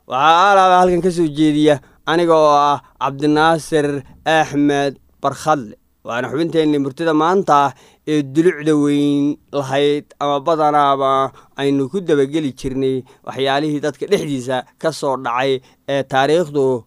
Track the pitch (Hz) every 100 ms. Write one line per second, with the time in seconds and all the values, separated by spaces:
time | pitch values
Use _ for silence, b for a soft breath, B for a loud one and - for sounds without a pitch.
0 | - 127 156 170 202 196 185 180 185 175
1 | 180 170 160 143 156 151 151 139 b b
2 | - 165 170 160 151 143 143 139 b -
3 | 135 139 151 151 160 165 - 156 147 143
4 | b - 151 156 151 143 147 143 143 -
5 | _ _ 139 135 156 151 107 - _ _
6 | 110 117 123 135 165 160 156 147 139 131
7 | 165 156 160 196 175 147 139 b b b
8 | - 151 135 143 175 151 151 151 143 143
9 | 143 143 143 - _ 143 135 139 147 147
10 | - - 143 143 143 156 151 147 139 135
11 | 135 135 135 b b - 139 139 131 202
12 | 165 143 139 160 143 123 135 131 131 131
13 | 123 b - 127 135 139 156 147 151 -
14 | 147 190 156 135 123 127 - _ 160 147
15 | 143 131 127 120 135 131 b b - 139
16 | 135 131 139 165 151 143 131 123